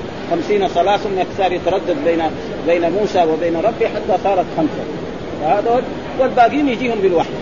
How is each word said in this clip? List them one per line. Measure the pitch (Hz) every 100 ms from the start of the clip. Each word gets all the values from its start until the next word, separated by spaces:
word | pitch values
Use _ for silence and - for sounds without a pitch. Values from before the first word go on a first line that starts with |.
| - - -
خمسين | 170 156 208 185
صلاة | 175 175 202
ثم | 214 190 175 -
صار | 185
يتردد | 180 175 175 - 160 160
بين، | 165 160 - - - 147
بين | 175 170
موسى | 185 196 196
وبين | 165 156 170 170
ربه | 190 233 226
حتى | 208 - 185
صارت | - 190 160 -
خمسة. | 156 - - - - - - 147
فهذول | 151 202 214 240 - 127 - -
والباقين | 254 214 233 254 285
يجيهم | 220 254 226
بالوحي. | 190 170 - -